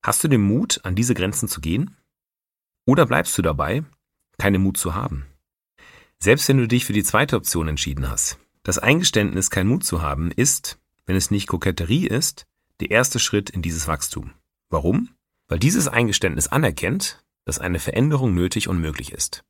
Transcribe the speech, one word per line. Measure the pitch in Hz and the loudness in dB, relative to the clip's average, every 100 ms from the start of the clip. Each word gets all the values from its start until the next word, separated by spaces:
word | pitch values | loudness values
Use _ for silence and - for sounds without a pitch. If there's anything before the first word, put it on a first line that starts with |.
Hast | - - | 0 0
du | 160 | 4
den | 127 | 4
Mut, | 98 117 226 - | 4 2 0 -4
an | 95 92 | -2 -2
diese | 120 | 0
Grenzen | 98 92 - 110 | 0 0 -2 -4
zu | - | -4
gehen? | 76 95 185 - _ _ _ _ _ _ _ _ - | -2 -2 -2 -8 _ _ _ _ _ _ _ _ 2
Oder | 143 143 | 4 4
bleibst | - - - | 2 0 0
du | |
dabei, | 82 73 73 120 160 _ _ _ _ - | 0 0 -2 -2 -6 _ _ _ _ -2
keinen | 101 95 | 0 2
Mut | 95 95 | 2 0
zu | - | -4
haben? | 87 - 69 69 _ _ _ _ _ - - _ _ | -4 -6 -6 -12 _ _ _ _ _ -20 -20 _ _
Selbst | 98 143 - | 4 4 6
wenn | 135 | 4
du | 113 | 4
dich | 120 - | 2 2
für | |
die | 104 | 0
zweite | 98 107 143 113 | 2 2 2 0
Option | - 85 80 | 0 -2 -2
entschieden | 73 - 69 64 | -2 -4 -4 -4
hast, | 57 - - _ _ | -2 -4 -6 _ _
das | - 87 | -4 0
Eingeständnis, | 110 156 185 113 104 92 92 | 4 4 2 2 0 0 -2
keinen | - 95 | 0 2
Mut | 151 | 0
zu | - 80 | 0 -2
haben, | 76 69 85 | -2 -2 -4
ist, | - 135 - - - _ _ - | 0 0 0 -6 -14 _ _ -2
wenn | 92 | -2
es | - | 0
nicht | 104 - | -2 -2
Koketterie | 90 95 90 85 135 185 | -2 -2 -2 0 0 2
ist, | 117 165 - - _ _ _ | 0 -2 -6 -20 _ _ _
der | - | 0
erste | 110 127 117 | 2 2 0
Schritt | - 104 - | 0 0 -2
in | 92 | -4
dieses | 85 82 73 | -4 -4 -4
Wachstum. | 78 - - - - _ _ _ | -4 -4 -8 -12 -16 _ _ _
Warum? | 80 82 117 240 _ _ _ _ | -2 0 0 -2 _ _ _ _
Weil | 82 | 0
dieses | 143 226 143 | 2 2 0
Eingeständnis | 117 117 101 92 76 - | 2 2 2 0 -2 -2
anerkennt, | 135 139 76 85 175 - - _ _ - | 0 0 0 -2 -2 -4 -10 _ _ -10
dass | - | -6
eine | 90 87 | -4 -4
Veränderung | - - 143 147 127 | -2 0 2 2 2
nötig | 87 90 - - | 2 0 0 -2
und | 90 | -2
möglich | 80 73 - | -2 -6 -10
ist. | - - - | -8 -8 -8